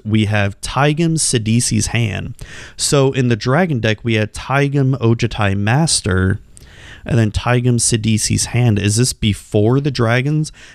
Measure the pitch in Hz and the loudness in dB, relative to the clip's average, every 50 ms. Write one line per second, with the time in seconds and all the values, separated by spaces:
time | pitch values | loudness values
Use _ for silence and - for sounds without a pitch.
0 | - 107 104 110 107 98 104 104 101 101 98 - - - - 127 143 151 151 151 | -4 0 0 2 2 2 0 0 0 -2 -4 -8 -10 -6 -2 0 0 2 2 0
1 | 170 165 160 156 - - - 120 107 107 113 120 120 - 113 107 101 - - 117 | 0 0 0 0 -2 -2 -2 -2 0 2 2 2 2 0 0 -2 0 -2 -2 -2
2 | 117 104 95 95 - - - - - - - - - - - - - - 151 143 | -2 -2 -4 -6 -8 -10 -12 -14 -16 -16 -16 -18 -18 -16 -10 -6 -2 0 2 2
3 | 135 135 135 139 123 123 117 104 - 123 131 165 190 170 147 117 110 110 107 - | 2 2 2 2 2 2 0 0 0 0 2 2 2 0 0 0 0 -2 -2 -2
4 | - 120 113 110 107 107 - - - - 131 139 143 143 135 143 135 131 135 123 | -2 0 0 0 0 -2 -6 -10 -6 -2 0 0 0 0 0 2 2 2 0 2
5 | 113 113 117 120 120 107 - - 104 98 98 101 101 110 123 147 165 151 - - | 2 2 2 2 0 -2 -2 -2 -2 0 0 0 0 0 2 2 2 0 0 -2
6 | - 98 92 92 95 95 101 - - - - - - - - - - - - - | -2 0 0 2 2 0 0 -2 -6 -14 -20 -20 -20 -20 -20 -20 -20 -20 -20 -12
7 | - - - 113 113 104 - - - 123 123 123 120 127 120 117 - - 120 113 | -6 0 2 2 2 2 0 -2 0 0 0 2 2 2 2 2 2 0 0 0
8 | 107 110 110 104 - - 107 104 - - - 120 123 117 104 98 95 104 101 110 | 2 0 0 0 0 0 -2 -2 -2 -2 0 2 2 4 2 2 2 0 2 2
9 | 127 127 - - - 107 95 - - - - 107 104 113 127 139 143 151 127 - | 0 0 -2 -2 -2 -2 -2 -2 -4 -2 0 2 2 2 2 2 0 -2 -2 0
10 | 117 113 117 127 127 147 151 151 156 - - - - - | 0 0 0 0 0 0 -2 -2 -2 -4 -8 -16 -20 -20